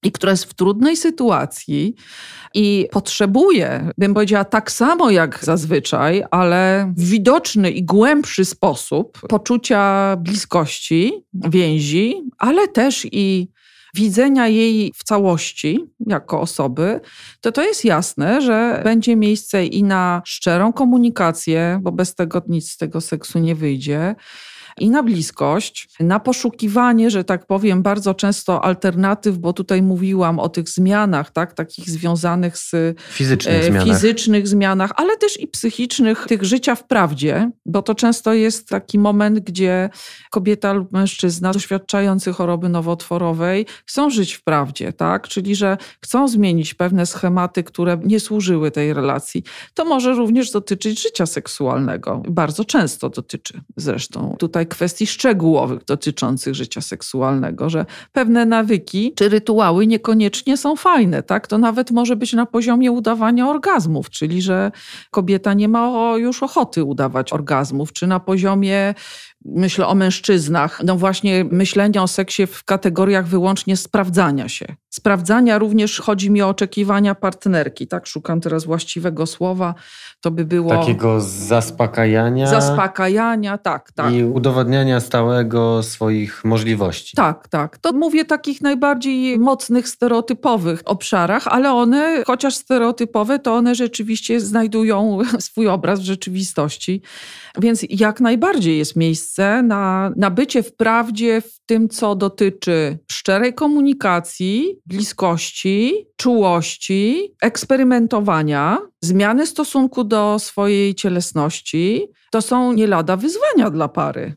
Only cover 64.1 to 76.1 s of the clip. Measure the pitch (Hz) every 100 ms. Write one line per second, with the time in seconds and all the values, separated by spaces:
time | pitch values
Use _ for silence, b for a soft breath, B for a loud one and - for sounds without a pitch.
64.1 | - 156 180 185 185 196 B B B B
65.1 | - 185 196 202 202 214 226 240 240 233
66.1 | 226 240 247 269 - 247 - 143 139 135
67.1 | 131 131 151 143 139 135 139 151 - 180
68.1 | 185 185 190 190 196 196 196 196 202 B
69.1 | B B _ - 107 185 170 180 196 185
70.1 | 185 - 185 147 143 151 - 180 185 190
71.1 | 190 202 185 185 175 190 202 208 202 185
72.1 | - 185 - 190 - - 190 185 170 190
73.1 | 196 175 185 185 196 - 190 - 208 190
74.1 | 175 175 143 120 - - - _ - -
75.1 | 196 175 226 240 214 214 214 208 - -